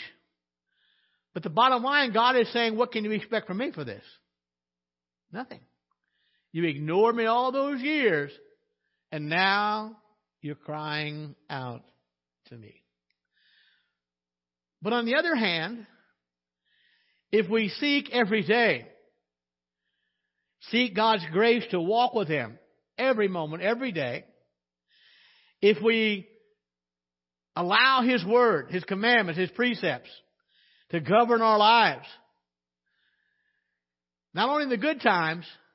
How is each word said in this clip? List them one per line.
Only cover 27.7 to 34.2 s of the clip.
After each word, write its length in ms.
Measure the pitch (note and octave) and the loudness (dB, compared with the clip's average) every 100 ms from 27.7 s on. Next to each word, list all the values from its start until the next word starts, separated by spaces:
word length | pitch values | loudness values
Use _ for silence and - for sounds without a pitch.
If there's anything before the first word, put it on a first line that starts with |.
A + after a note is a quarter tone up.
| A3 C4 C4 | 4 4 4
His 200 | B3 B3 | 2 0
Word, 460 | F3 A#3+ A#3+ D#3+ B2+ | 2 2 4 2 -2
His 140 | F3+ | -8
commandments, 560 | - G3 A3+ A#3+ F#3 D#3+ | -6 -4 2 2 0 -4
His 100 | F#3 | -6
precepts 600 | - A#3+ A3 E3+ B2 - - _ _ _ _ _ _ - | -2 -2 -2 -4 -4 -10 -20 _ _ _ _ _ _ -8
to 80 | E3+ | -6
govern 420 | C#3+ G#3+ A#3 A#3 | 2 4 4 4
our 160 | A3+ G#3+ | 4 6
lives, 480 | G#3 A#3 G3 C3 - - _ _ _ _ _ _ _ _ _ _ _ _ _ _ _ _ _ _ _ _ | 6 6 4 0 -12 -20 _ _ _ _ _ _ _ _ _ _ _ _ _ _ _ _ _ _ _ _